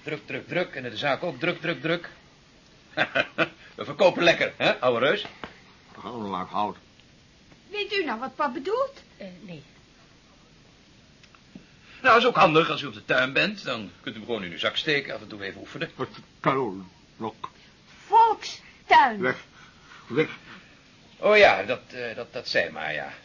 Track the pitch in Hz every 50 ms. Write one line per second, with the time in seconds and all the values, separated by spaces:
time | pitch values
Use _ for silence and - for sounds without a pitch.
0 | _ 151 147 139 - - 135 127 - - 135 170 180 - - 139 127 123 107 104
1 | - 143 135 123 - 180 151 127 156 - 175 170 - 165 170 131 131 156 165 175
2 | 175 - - - - - - _ - _ _ - _ - - - - - - -
3 | - - - 135 - - - - 160 - - - - - - - 107 - 147 -
4 | - 180 170 180 175 170 151 - 139 107 - - 127 170 - - - 127 123 113
5 | 120 143 185 208 - - - - - - - - - - - - - - - -
6 | - 98 120 120 107 101 95 90 92 90 85 95 107 104 92 - - - - _
7 | - _ - - - - - - - - - - - - 370 415 403 392 427 392
8 | 349 285 226 220 247 269 262 - 302 277 240 311 269 370 415 494 554 539 - -
9 | - - - - - - 180 - - - 170 147 127 - - - - _ - -
10 | - - - - _ - - - - - - - - - - - - - - -
11 | - - - - - - - - - - - - - - - - - - - -
12 | - 262 254 240 226 254 - 160 175 185 151 160 165 160 156 139 143 139 110 104
13 | - - 147 131 127 131 139 151 151 185 214 196 - 139 127 113 104 90 - -
14 | - 139 113 110 104 110 120 107 98 87 85 78 - - - - - 160 151 139
15 | 139 - 127 107 107 98 107 104 98 98 92 98 101 - - 139 160 160 - -
16 | 131 - - - - - - - - 156 139 135 135 110 92 98 95 90 - -
17 | - - - - 113 110 - - - - - - - - - - - - - -
18 | - - 392 453 453 453 415 - - - - - - - - - - - - 311
19 | - 254 220 202 185 127 131 - - - - - - - - - - - - -
20 | - - 117 123 156 - - - - - - - - - - - - - - -
21 | - - - - - 196 208 208 202 151 104 95 98 104 123 117 - - - 127
22 | 123 117 110 104 117 - - 127 - - - - 87 82 78 78 78 78 76 73
23 | 71 71 - - -